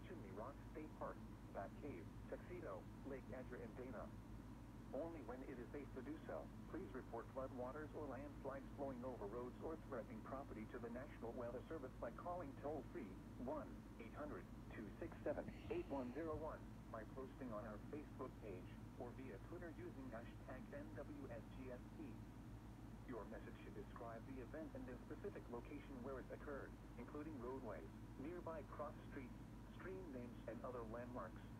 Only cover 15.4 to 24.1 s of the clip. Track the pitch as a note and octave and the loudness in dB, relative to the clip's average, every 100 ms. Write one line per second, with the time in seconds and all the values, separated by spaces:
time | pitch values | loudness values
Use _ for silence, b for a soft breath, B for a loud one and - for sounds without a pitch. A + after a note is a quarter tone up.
15.4 | - - - D#3 - C#3 B2 C3 E3 D3+ | 4 -2 2 4 6 4 4 4 4 4
16.4 | D#3 A2 G#2+ - - A2 G#2+ A2+ C3 - | 2 0 -4 -6 -2 -2 0 -2 -2 -2
17.4 | B2+ G#2 G#2+ G#2 - - - G#2 B2+ - | 2 2 2 0 0 0 0 0 0 0
18.4 | A2 F2+ - - - - A#2+ A2+ - - | -2 -2 -2 -4 -4 -2 -2 -2 -2 -2
19.4 | - A2+ - - - - - A2 A#2+ - | -2 -2 -2 -2 -2 -2 -2 0 -2 -4
20.4 | - - A2 - G#2+ A2 - - - A2+ | -2 -2 -2 -2 -2 -2 -2 -2 0 -2
21.4 | G#2+ - - B2 - - - - - - | -2 -2 -2 -2 -2 -2 -2 -2 -4 -4
22.4 | - - - - - - - A2 - A2 | -4 -4 -4 -4 -4 -4 -2 0 0 -2
23.4 | - A2 - A2 G2+ - A#2 | -2 -4 -4 -2 -2 -2 -2